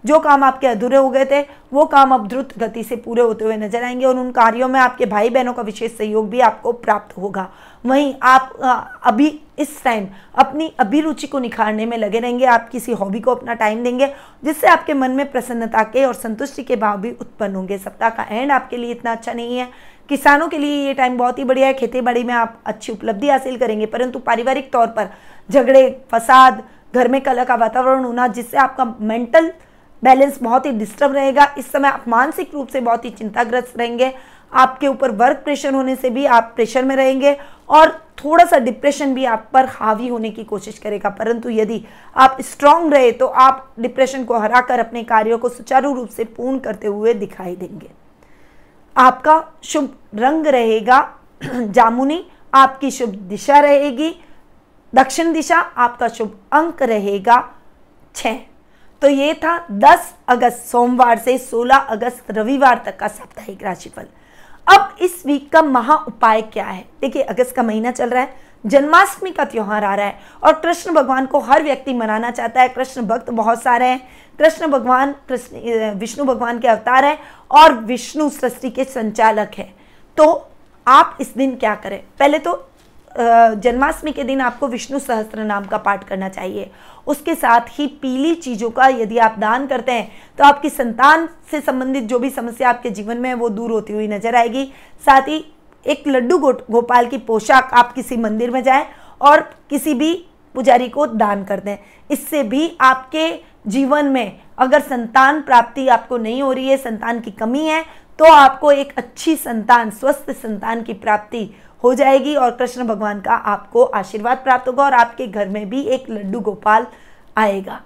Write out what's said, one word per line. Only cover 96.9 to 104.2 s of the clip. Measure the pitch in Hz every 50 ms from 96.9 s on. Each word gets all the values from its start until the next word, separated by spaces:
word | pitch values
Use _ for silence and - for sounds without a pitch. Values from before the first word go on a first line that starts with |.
| 247 247 240
की | 240 277
पोशाक | 240 - - 226 214 214 - 269 262 254 254 -
आप | 240 240 240 -
किसी | 262 233 - 262
मंदिर | 226 233 214 214 214 240 240
में | 240 262 220
जाएं | 269 254 277 - - - - - - - _
और | 254 277 302 320 302 - - _ _ _
किसी | 285 277 - - -
भी | 240 302 320 339 359 - _ _ _ _ _ -
पुजारी | 254 240 269 240 247 254 240
को | - - 233
दान | 233 226 214 214 208 202 202 190
कर | - 202 196
दें। | 190 202 202 202 - _ _ _ _ -
इससे | 294 - - - 311 294 269
भी | 208 254 277 320 339 339 -
आपके | 262 262 262 262 254 - - 311 320 330 320 - - _ _ _ _
जीवन | 214 196 269 277 254 285 294 294
में | 277 269 254